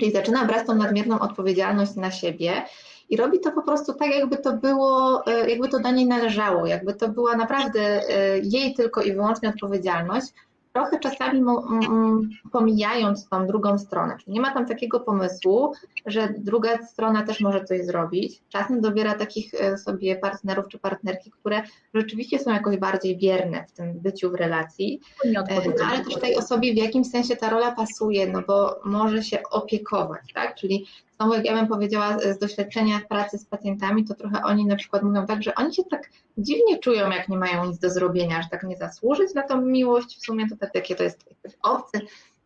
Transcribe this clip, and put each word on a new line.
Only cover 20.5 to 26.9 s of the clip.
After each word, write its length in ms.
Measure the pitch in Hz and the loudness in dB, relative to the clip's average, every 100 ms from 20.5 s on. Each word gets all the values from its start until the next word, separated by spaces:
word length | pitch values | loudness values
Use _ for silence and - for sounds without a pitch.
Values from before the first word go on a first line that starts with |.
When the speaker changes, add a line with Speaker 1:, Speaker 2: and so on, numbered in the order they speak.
| 196 196 | -4 -6
Speaker 1:
czy 100 | - | -6
partnerki, 520 | 196 196 190 185 - | -6 -4 -4 -6 -10
które 320 | - 208 214 214 - _ | -8 -4 -2 -4 -14 _
rzeczywiście 440 | 220 220 220 247 277 | -2 -2 -4 -2 -2
są 140 | 254 | 0
jakoś 240 | 208 208 190 | 0 0 0
bardziej 420 | 190 190 190 180 | 0 0 -2 2
bierne 460 | 190 185 180 170 - | 2 2 0 -4 -8
w 40 | |
tym 280 | - 170 170 | -10 -10 -6
byciu 300 | 190 190 180 | -6 -2 -2
w 40 | |
relacji. 640 | 175 170 165 160 - 202 285 - - | -2 0 -2 -4 -4 -6 -6 -10 -4
Speaker 2:
Nie 160 | 240 202 | 0 0
odpowiadają. 340 | 190 190 180 | 0 -2 0
Speaker 1:
E, 200 | - 220 | 0 0
ale 100 | 262 | -2
też 100 | - | -4
tej 220 | 262 254 - | -4 0 0
osobie 360 | 226 240 247 | 0 2 2
w 40 | 220 | 2
jakimś 340 | 220 | 2